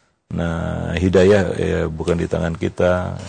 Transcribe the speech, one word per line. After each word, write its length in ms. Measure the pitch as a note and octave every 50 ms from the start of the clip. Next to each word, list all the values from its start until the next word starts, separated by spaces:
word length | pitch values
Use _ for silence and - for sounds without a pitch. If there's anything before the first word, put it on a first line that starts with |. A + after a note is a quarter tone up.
| _ _ _ _ _ -
Nah, 600 | E2 E2+ E2+ E2+ E2 E2 E2 E2 E2 E2+ E2+ E2 E2
hidayah 640 | E2+ F#2 F#2+ F2+ F#2 F#2 G2 G#2 G2 F2+ F2+ -
ya 240 | - F2 E2+ E2+ E2+ E2+
bukan 340 | D#2+ D#2+ D#2+ E2 F2 F2 E2+
di 80 | F2
tangan 260 | E2+ E2 E2 E2 E2+ E2+
kita. 640 | - G2 F#2+ - - F#2 F2+ F2+ F2+ F2+ F#2 F2+ F2+ F2+